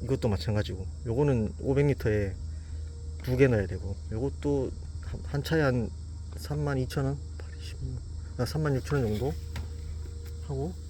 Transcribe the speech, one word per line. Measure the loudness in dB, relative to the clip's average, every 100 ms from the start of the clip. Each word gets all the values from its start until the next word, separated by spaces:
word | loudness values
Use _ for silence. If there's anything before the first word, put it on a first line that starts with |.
이것도 | -2 2 2
마찬가지고, | 2 2 2 0 -4 -6 -6 -2
요거는 | 4 4 4 2 0
오백 | 2 4 4
리터에 | 4 4 2 2 -2 -6 -6 -8 -8 -8 -8 -8 -6
두 | 0 8
개 | 8
넣어야 | 8 2
되고, | -2 -4 -6 -4
요것도 | -2 -2 0 0 2 0 -4 -8 -8
한, | -6 -6
한 | -2 -2
차에 | 2 4
한 | 4 4 0 -4 -8 -8 -8 -8
삼만 | -4 -2 0 0
이천 | 0 0 0
원, | -2 -6 -8
팔십, | -8 -8 -8 -6 -6 -6 -6 -8 -6 -2
아, | -2
삼만 | 2 2 2
육천 | 2 2
원 | 2
정도 | 2 0 -2 -6 -6 -6 -6 -8 -8 -8 -8 -8 -8 -6
하고, | -4 -4 -6